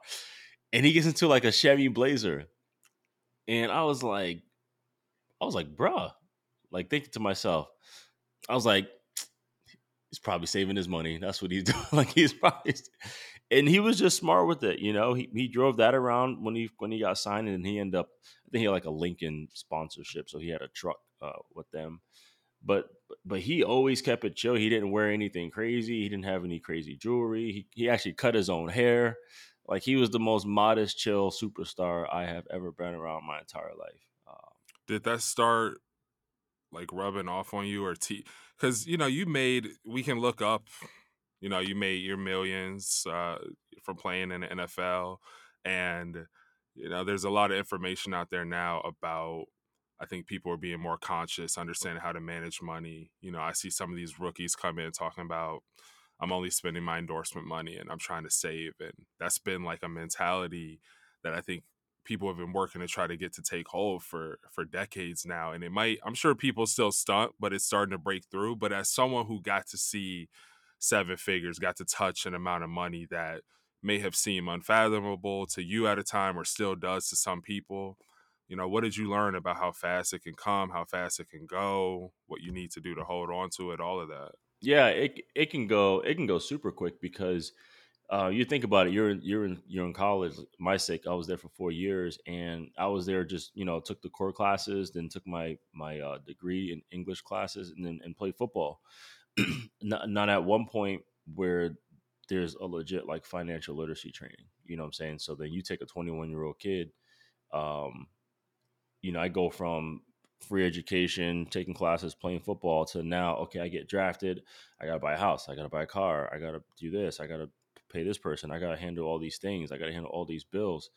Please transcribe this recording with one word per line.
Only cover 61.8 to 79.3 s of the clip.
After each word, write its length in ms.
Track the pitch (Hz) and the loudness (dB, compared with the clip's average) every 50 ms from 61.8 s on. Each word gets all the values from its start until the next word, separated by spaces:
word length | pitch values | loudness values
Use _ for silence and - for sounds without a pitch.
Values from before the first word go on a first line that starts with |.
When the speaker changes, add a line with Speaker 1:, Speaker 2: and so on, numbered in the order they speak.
| _ _ _ _ _ | _ _ _ _ _
Speaker 2:
people 240 | - 117 92 101 98 | -8 -6 -4 -4 -4
have 100 | 90 85 | -4 -6
been 160 | 87 87 90 | -8 -4 -2
working 260 | 98 95 90 - 90 | -2 -2 -2 -4 -8
to 60 | 90 87 | -8 -6
try 200 | - - 90 85 | -4 -2 -2 -2
to 100 | 85 80 | -4 -6
get 160 | 92 85 - | -8 -8 -8
to 80 | - | -8
take 280 | - - 95 85 82 - | -8 -6 -6 -6 -8 -6
hold 340 | - 87 101 104 92 85 - | -4 -2 -2 -2 -2 -4 -8
for, 360 | - - 82 80 80 73 - - - | -10 -10 -10 -8 -10 -10 -14 -16 -12
for 140 | - - 82 | -10 -8 -8
decades 600 | 76 - 92 101 - - 95 90 87 85 - - | -6 -4 -6 -6 -6 -6 -8 -8 -8 -8 -8 -8
now. 260 | 87 87 82 82 80 | -6 -6 -6 -6 -6
And 120 | 80 85 87 | -6 -8 -8
it 80 | 85 | -4
might, 260 | 92 101 110 113 110 - - | -2 0 0 0 0 -2 -4
I'm 100 | 107 120 | -6 -4
sure 220 | - - 160 139 | 2 4 4 4
people 320 | - - 135 113 113 113 110 | 4 2 0 0 2 0 0
still 240 | - - 113 101 | 2 4 4 4
stunt, 420 | - - - - 98 101 113 - - - | 2 2 2 2 4 4 2 2 0 -2
but 120 | 104 101 | -2 -2
it's 140 | 98 98 - | 0 0 0
starting 260 | - 107 101 101 98 | 2 2 2 2 2
to 60 | 98 87 | 0 -2
break 280 | 78 98 98 92 - | -2 -2 -2 -2 -4
through. 320 | _ - 95 101 113 120 107 | _ -4 -2 -2 -2 -2 -2
But 140 | 107 104 | -2 0
as 180 | 101 98 98 - | 0 0 0 0
someone 360 | - - 127 131 127 120 113 | 2 4 4 4 2 0 -2
who 160 | 107 110 101 | -2 -4 -6
got 260 | 87 104 101 98 - - | -2 0 0 0 0 -4
to 80 | - 92 | -6 -4
see 520 | - - - 104 95 95 90 87 82 - _ - - - _ _ _ _ _ _ | -4 -2 -2 -4 -4 -4 -6 -8 -10 -12 _ -20 -20 -20 _ _ _ _ _ _
seven 380 | - - 113 104 95 85 92 - | 0 2 4 4 2 0 -2 -4
figures, 420 | - - 95 90 85 87 85 82 | -2 0 0 0 0 -4 -4 -2
got 160 | 95 90 90 - | -2 -2 -2 -2
to 80 | 92 | -4
touch 400 | - - - 101 92 90 - - | -4 -2 0 0 0 0 -2 -4
an 80 | 98 90 | -4 -4
amount 300 | 87 90 90 87 85 82 | -4 -2 -2 -2 -2 -4
of 60 | 82 | -4
money 360 | 85 87 87 87 87 85 85 78 | -4 -4 -4 -4 -6 -8 -8 -6
that 320 | 90 85 82 80 82 80 - _ _ _ _ _ _ _ | -6 -6 -6 -6 -8 -10 -14 _ _ _ _ _ _ _
may 180 | - 101 104 101 | -2 0 0 0
have 160 | 101 95 - | 0 0 0
seemed 340 | - - 107 98 92 87 87 | 0 0 0 0 -2 -2 -2
unfathomable 960 | 85 87 - - 110 113 113 110 107 104 101 101 98 90 95 101 98 98 98 - | -4 -4 0 4 6 6 6 6 4 2 0 -2 -4 -4 -4 -4 -2 -2 -2 -4
to 160 | - 95 90 | -4 -6 -4
you 240 | 87 101 113 113 107 | -2 0 2 2 4
at 120 | 101 101 | 2 2
a 40 | 98 | 0
time 340 | - - 101 98 95 92 87 | -2 0 0 0 0 0 -2
or 60 | 78 | -4
still 300 | - - - 107 98 95 | -4 -2 -2 -2 -2 -2
does 340 | 87 85 90 92 95 - - | -2 -2 -2 -2 -2 -2 -2
to 60 | 90 | -2
some 260 | - - 98 92 87 | -2 -2 -2 -2 -4
people. 560 | 85 - 104 101 92 - 98 98 98 95 95 - _ _ _ _ _ _ _ _ _ _ | -6 -8 -8 -8 -8 -8 -8 -8 -8 -8 -12 -16 _ _ _ _ _ _ _ _ _ _
You 80 | 92 | -6
know, 120 | 92 90 90 | -4 -2 0
what 160 | 98 113 113 | 0 2 2
did 120 | 113 98 104 | 0 0 -2
you 120 | 107 101 | -2 0
learn 260 | 101 104 104 101 | 2 2 2 2